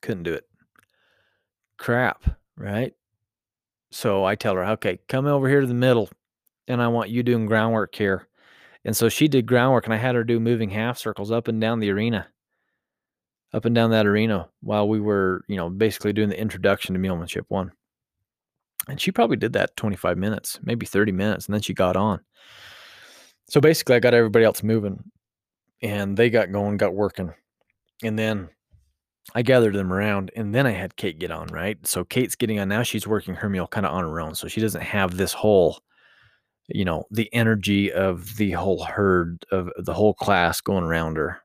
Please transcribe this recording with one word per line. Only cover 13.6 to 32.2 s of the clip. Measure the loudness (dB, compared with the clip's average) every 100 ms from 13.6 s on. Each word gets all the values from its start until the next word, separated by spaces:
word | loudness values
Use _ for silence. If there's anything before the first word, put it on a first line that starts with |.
and | 0
down | 2 4
that | 4 4
arena | 2 2 -2 -4 _
while | -4 0 0
we | 0
were, | 0 0 0 -2 -4
you | -6
know, | -6
basically | 0 0 0 -2
doing | 0 0
the | -2
introduction | -6 -2 0 0 -2
to | -2
Mulemanship | -2 -4 -6 -8 -6
one. | -6 -6 _ _ _ _ _ _ _ _ _ _ _ -10
And | -4
she | -4
probably | 2 2 2
did | 0
that | 0 -2 -2
twenty-five | -4 -2 -2 0
minutes, | -2 -4 -8 -10
maybe | -6 -6 -2
thirty | 0 2
minutes, | 2 0 -2 -2
and |
then | -4
she | -4
got | 0 2 2
on. | 0 -2 _ _ -20 -20 -20 -20 -20 -20 -20 -20 -20 _ _
So | 4
basically, | 6 4 4 4
I |
got | 6
everybody | 6 6 6
else | 6 4
moving. | 0 0 0 -6 -14 _ _ _ _ _ _ _
And | -6 -4 -4 2
they | 4
got | 4 0
going, | 0 -2 0
got | 0
working. | 0 -2 -2 -10 -10 _ _ _ _ _ _
And | -6 -2
then | -2 -2 -8 _ _ _ _ _ _ _ -8 -4
I |
gathered | 4 6 6 2
them | 0
around, | 0 0 -2 -4 -6
and | -2
then | 0 0
I |
had | 0 -6 -6
Kate | -6 -6
get | -8
on, | -8 -10
right? | -6 -6 -6 -6
So | -6
Kate's | -4 -2